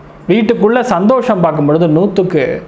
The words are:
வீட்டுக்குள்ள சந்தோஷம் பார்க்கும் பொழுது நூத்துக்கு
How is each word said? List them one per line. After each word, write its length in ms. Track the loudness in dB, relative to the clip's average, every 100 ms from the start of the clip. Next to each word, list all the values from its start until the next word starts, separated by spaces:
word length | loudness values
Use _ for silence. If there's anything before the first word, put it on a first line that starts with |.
| -20 -14 -2
வீட்டுக்குள்ள 520 | 0 0 0 2 0
சந்தோஷம் 600 | 0 0 2 0 0 0
பார்க்கும் 260 | 0 0 0
பொழுது 220 | 2 2
நூத்துக்கு 760 | 2 0 0 -2 -2 -2 -6